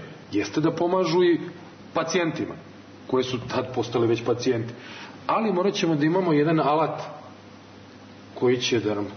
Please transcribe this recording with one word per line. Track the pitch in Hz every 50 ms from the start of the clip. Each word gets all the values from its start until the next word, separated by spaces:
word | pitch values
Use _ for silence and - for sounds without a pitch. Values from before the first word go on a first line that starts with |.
| - - - - - -
Jeste | 101 104 101 - - 156
da | 156 160
pomažu | 156 165 170 175 185 185 180 160 160 185 180
i | 175 165 - 170 - - - - - - - - - -
pacijentima, | 165 160 - - 180 170 160 - - 104 87 - - - - - - - - - - -
koji | - 131 127 123
su | - 127 117 -
tad | - - 123 123 - -
postali | 120 117 - - 120 117
već | 113 117 113 -
pacijenti. | 127 117 117 - 131 123 113 110 113 - - - - - - - - - - -
Ali | - 151 202 226 214 185
morat | 175 185 202 190
ćemo | - 180 165 160
da | 143 147
imamo | 156 170 190 190 175 151
jedan | 147 147 165 165 156
alat | 139 139 151 160 156 143 - - - - - - - - - - - - - - - - - - - - - - - - - - - - -
koji | - 131 123 131
će | 123 - - 123 113
da | 98 104 104
nam | 104 101 98 104